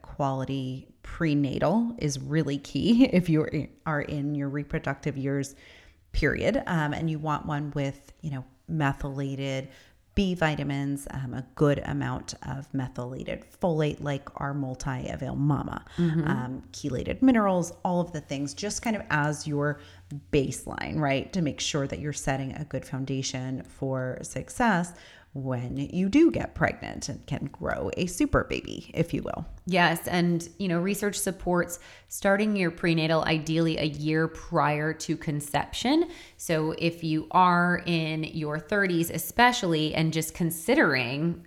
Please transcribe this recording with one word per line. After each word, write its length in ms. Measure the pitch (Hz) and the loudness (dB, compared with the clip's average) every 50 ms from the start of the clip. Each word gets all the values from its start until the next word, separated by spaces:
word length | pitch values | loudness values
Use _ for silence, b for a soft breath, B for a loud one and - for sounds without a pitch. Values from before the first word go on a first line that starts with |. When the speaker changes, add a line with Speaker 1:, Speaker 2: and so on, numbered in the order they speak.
Speaker 1:
quality 840 | - - - - 139 135 135 135 131 135 139 135 131 131 131 135 - - - _ | -16 -14 -4 -2 0 0 0 -2 -2 -4 -4 -4 -4 -6 -8 -8 -12 -16 -20 _
prenatal 920 | - - - - 170 156 147 143 143 131 - - 139 151 190 226 233 233 233 - | -14 -14 -4 0 2 2 4 4 2 2 0 2 2 4 4 2 2 0 -2 -2
is 200 | - 147 135 131 | -2 -2 -2 -4
really 400 | 135 135 151 160 147 139 143 139 | -4 0 0 0 2 2 -2 -4
key 460 | - - - 139 - 196 233 240 269 | -6 -4 -4 0 4 6 8 8 8
<laughs> 80 | - | 8
if 160 | - 185 175 170 | 8 4 6 6
you 400 | 156 156 - - - 147 127 - - _ - | 4 4 4 2 -2 -4 -4 -4 -10 _ -4
are 140 | 165 151 147 | -2 -2 -2
in 320 | - - 147 147 139 147 147 | -2 -2 -4 -4 -2 -2 -2
your 140 | 143 143 139 | -2 -2 -2
reproductive 680 | 139 147 143 - - 156 - 143 139 - - 151 139 | -4 -4 -6 -4 -6 -4 -2 -4 -6 -4 -4 -4 -4
years, 380 | 135 131 139 139 139 135 - - B B B B B B B B B _ _ | -2 -2 0 0 0 -2 -4 -8 B B B B B B B B B _ _
period. 500 | - - 156 - - - - - - - - | 0 2 2 2 2 2 0 2 0 0 -2
Um, 260 | - 175 160 151 147 | 0 0 0 0 0
and 180 | - - 165 160 | -2 -2 -2 -2
you 80 | 156 147 | -2 -2
want 280 | 151 156 147 - - | -2 -2 -2 -2 -2
one 260 | - 151 147 151 143 143 | -4 -4 -4 -4 -4 -2
with, 380 | 147 139 139 139 - - - - _ | -2 -2 -2 -4 -8 -16 -20 -20 _
you 100 | - 151 | -8 -8
know, 140 | 139 131 131 - _ _ _ - | -6 -6 -10 -12 _ _ _ -4
methylated 1000 | 165 156 143 139 139 - 147 139 135 139 139 135 139 135 139 135 135 135 135 135 B B B B B B _ _ - | 0 2 2 2 0 0 -4 -6 -4 -4 -4 -4 -4 -4 -4 -4 -4 -4 -6 -8 B B B B B B _ _ 0
B 200 | 208 196 185 180 | 0 2 2 2
vitamins, 720 | 175 160 156 147 139 139 139 139 139 139 139 143 139 - - | 2 2 0 2 0 -2 -2 -2 -2 0 -2 -2 -4 -6 -8
um, 200 | - 131 135 120 | -8 -8 -6 -6
a 140 | 117 127 131 - - | -6 -8 -10 -10 0
good 240 | - 151 143 139 - - | 4 4 4 4 2 0
amount 500 | - 143 143 131 123 127 - - - - - - - | -4 -2 -2 0 -2 -2 -4 -6 -10 -12 -12 -10 -8
of 240 | 131 139 147 - - | -8 -8 -8 -6 -4
methylated 720 | 135 127 127 - 123 123 123 131 - - - - - - - - - | -4 -4 -4 -6 -8 -8 -8 -8 -10 -8 -8 -8 -8 -10 -18 -8 -2
folate, 400 | 202 180 156 156 151 147 - - | 0 2 2 2 2 0 0 -2
like 260 | 151 147 139 135 - - - - | -4 -4 -4 -4 -6 -10 -10 -6
our 120 | 143 139 | -6 -4
multi-avail 840 | 139 143 135 131 131 - - 143 127 127 - - - 139 135 131 131 | -2 -4 -4 -4 -6 -4 -4 -4 -4 -4 -4 -6 -6 -6 -6 -6 -2
mama, 480 | 135 143 151 139 123 - - - - - B B | 0 2 2 2 2 0 -4 -8 -8 -12 B B
Speaker 2:
Mm-hmm. 300 | B 175 160 156 165 151 | B 2 4 4 2 2
Speaker 1:
um, 360 | 156 190 - 127 123 131 - - - | 2 0 0 -2 -4 -8 -10 -10 -14
chelated 500 | - - - 139 127 - - - - - | -16 -8 -6 -4 -4 -4 -4 -4 0 4
minerals, 500 | 262 269 247 220 208 196 185 180 170 170 - - - | 6 6 6 6 4 4 2 2 0 -2 -6 -4 -2
all 160 | 185 175 175 | 0 2 2
of 100 | 170 175 | 0 0
the 100 | - 151 | -4 -10
things, 320 | - - 143 139 143 139 | -6 -6 -4 -4 -4 -6
just 300 | - - 202 208 208 - | -6 -6 -6 -6 -6 -4
kind 140 | - 240 220 | -2 -2 -2
of 60 | 196 - - | -2 -2 -2
as 360 | 156 151 147 151 151 147 - | 0 2 2 2 0 -2 -4
your 320 | 156 147 143 143 147 143 B B B B B B - 143 143 - - | -2 0 0 0 0 -2 B B B B B B -14 -14 -14 -8 0
baseline, 640 | - 143 131 - 127 - - - - - - 73 92 156 | 2 2 2 2 -4 -8 -8 -10 -8 -8 -6 -4 -2 0
right? 340 | 151 139 135 135 - - - | 0 2 0 0 -2 -4 -2
To 60 | 185 | -2
make 180 | 160 135 - - | -2 -2 -2 -4
sure 260 | - - - 143 135 | -4 -2 -2 -2 -2
that 140 | 135 - - | -2 -4 -6
you're 120 | 143 151 | -6 -6
setting 400 | 143 - - 147 135 135 135 131 - | -6 -4 -2 -2 -2 -2 -4 -6 -6
a 80 | 151 147 | -8 -10
good 200 | - - 127 - | -6 -6 -8 -6
foundation 800 | - 135 131 135 135 135 135 131 - - 131 127 131 131 123 | -6 -6 -6 -4 -4 -4 -4 -4 -4 -6 -6 -6 -6 -6 -8
for 560 | - - - - 135 135 131 131 127 127 - - | -8 -12 -10 -8 -4 -4 -2 -2 -4 -4 -6 -8
success 680 | 160 - - - 160 - - - 247 226 196 170 175 175 B B B B B B B B - | -10 -8 -8 -8 -8 -8 -2 2 2 4 4 2 0 -2 B B B B B B B B -10
when 420 | 139 131 131 127 123 123 123 131 | -8 -4 -4 -4 -4 -4 -4 -4
you 320 | 139 143 - - 180 190 196 | -4 -4 -4 -2 0 0 4
do 220 | 208 294 339 302 | 6 8 6 8
get 240 | - - - - - | 6 2 -4 -4 -2
pregnant 540 | - 147 - - - - 53 52 - - - | 0 0 0 0 -2 -8 -10 -8 -8 -8 -8
and 140 | - - - | -10 -10 -6
can 180 | - 143 - - 143 | -6 -6 -6 -6 -8
grow 380 | - - - - - 64 76 - - - | -8 -6 -4 -2 -2 -2 -2 -4 -2 -2
a 80 | 180 | -4
super 380 | 175 - - - 285 - 120 - | -4 0 0 0 4 4 2 2
baby, 460 | - 67 - - - 52 - - - - | 2 -4 -6 -6 -8 -10 -10 -12 -8 -2
if 180 | - - - | -2 -2 0
you 100 | - - | 0 -4
will. 240 | - - - - 156 - - - - | -4 -4 -6 -6 -6 -10 -12 -10 -4
Speaker 2:
Yes. 420 | 180 185 175 175 156 165 165 - - | 0 2 4 4 4 2 0 -2 -2
And, 400 | 175 175 170 175 170 165 170 - - - | 0 2 4 4 2 2 -2 -6 -8 -6
you 80 | 196 180 | -2 0
know, 120 | 165 170 | 0 0
research 360 | 175 196 202 202 208 208 - | 0 0 -2 0 -2 -2 -2
supports 600 | - - 196 180 - - 180 175 175 175 - - - B B B B B B | -2 -2 -4 -4 -2 0 2 2 2 2 0 -4 -14 B B B B B B
starting 480 | - - - 196 196 196 214 214 208 | -12 -2 2 2 4 4 2 2 2
your 140 | 196 180 165 | 2 0 0
prenatal 520 | 165 - - 170 165 165 156 156 160 156 - | 0 0 2 2 4 4 4 4 2 2 4
ideally 520 | - 165 156 147 160 156 165 165 160 156 | 2 0 0 0 0 2 2 2 2 2
a 80 | - - | 2 0
year 420 | 156 143 147 151 156 156 160 165 | -2 -2 -2 -2 0 2 2 2
prior 680 | 160 160 - - - 170 156 143 147 151 147 151 160 156 | 0 -2 -8 -10 -2 0 2 2 2 2 0 0 -2 -2
to 220 | 156 - - 156 151 | -4 -2 -4 -4 -2
conception. 920 | - 165 147 147 - - - 143 - - - - - 247 302 330 339 339 B B B B B B | -2 -4 -2 -2 -4 -2 -2 -2 -2 -2 -6 0 2 4 4 4 4 0 B B B B B B
So 360 | - - 165 156 156 160 - - | -2 0 0 2 2 0 -2 0
if 260 | 165 170 170 170 160 | 0 -2 0 0 -2
you 240 | 160 156 156 - - | 0 0 0 0 2
are 520 | - 185 185 180 175 175 175 175 175 - - | 4 6 6 6 6 6 6 4 2 2 2
in 400 | 175 170 160 160 156 156 156 156 | 0 0 2 2 0 -2 -2 -4
your 340 | - - 170 151 147 151 156 | -4 -4 -4 -4 -2 -4 -4
thirties 520 | - - 208 202 196 185 175 165 165 - | -2 0 2 2 4 4 2 2 0 0
especially, 840 | - 165 - - - - 240 247 240 - 196 170 165 151 156 151 - | -2 -4 -6 -4 4 6 6 6 6 4 2 2 2 2 2 2 2
and 200 | - 160 160 151 | 2 2 2 2
just 180 | 160 156 - | 0 -2 -4
considering 1120 | - - 175 160 165 - - - 262 320 240 165 135 127 120 120 135 143 160 170 165 165 - | -2 -2 -2 0 0 -2 2 2 4 6 6 4 4 2 0 0 -2 0 0 0 0 -2 -8